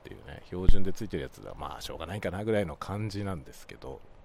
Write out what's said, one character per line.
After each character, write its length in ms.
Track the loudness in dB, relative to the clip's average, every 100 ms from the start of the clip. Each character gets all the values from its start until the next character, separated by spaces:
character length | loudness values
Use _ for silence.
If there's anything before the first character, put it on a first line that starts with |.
て 100 | -20
い 60 | -18
う 80 | -16
ね、 160 | -18 -12
標 200 | 0 8
準 160 | 10
で 100 | 10
つ 120 | 4
い 40 | -4
て 100 | -6
る 40 |
や 60 | -8
つ 120 | -12
だ、 100 | -16
ま 220 | -12 -12 -12
あ 40 |
し 80 | -12
ょ 20 |
う 40 | -12
が 80 | -10
な 100 | -6
い 40 |
か 120 | -2
な 120 | -2
ぐ 60 | 2
ら 100 | 0
い 60 | 0
の 80 |
感 340 | -6 -8 -6 -6
じ 140 | -6
な 140 | -6 -8
ん 80 |
で 80 | -10
す 160 | -18 -20
け 80 | -16
ど、 240 | -14 -14 -16 -20